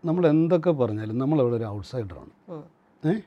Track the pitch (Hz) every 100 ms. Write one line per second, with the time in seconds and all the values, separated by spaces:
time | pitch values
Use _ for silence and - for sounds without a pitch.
0 | 170 160 170 151 165 175 165 156 120 107
1 | 110 113 135 156 123 117 113 101 98 131
2 | 104 80 60 _ - 165 147 _ _ _
3 | 156 208